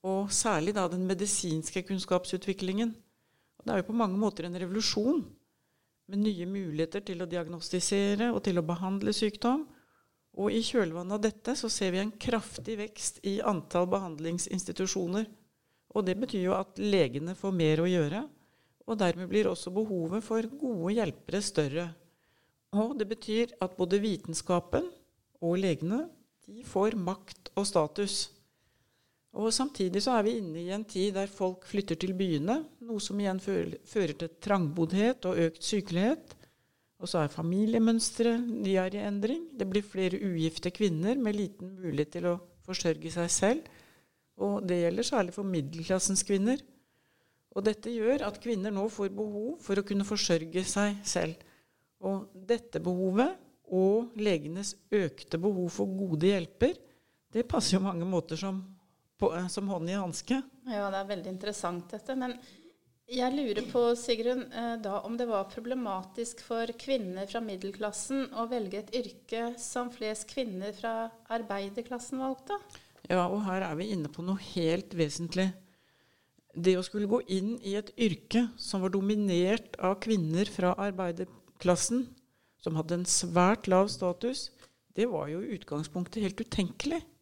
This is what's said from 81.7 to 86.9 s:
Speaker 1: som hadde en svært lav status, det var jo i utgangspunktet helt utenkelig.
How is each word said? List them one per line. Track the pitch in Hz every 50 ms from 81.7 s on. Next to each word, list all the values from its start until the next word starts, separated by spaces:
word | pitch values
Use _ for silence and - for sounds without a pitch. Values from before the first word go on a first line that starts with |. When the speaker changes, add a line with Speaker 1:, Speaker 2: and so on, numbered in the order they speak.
| 175 175 - - 233 247 247 - - - _ _ _ _ _ _ _ _
Speaker 1:
som | - 175 160 156
hadde | 156 156 175
en | 175 180
svært | - - - - 175 165 180 175 190 214 220 - 190
lav | 185 185 196 208
status, | - - 190 180 175 175 - 240 262 - - - _ _ - _ _ _ _ _ _
det | - 220
var | 247 202 151 - 147
jo | 156 175 208
i | - 220
utgangspunktet | - - - 147 147 156 - - 185 175 - - 226 208
helt | 185 196 -
utenkelig. | 226 - - - 190 175 - - - 285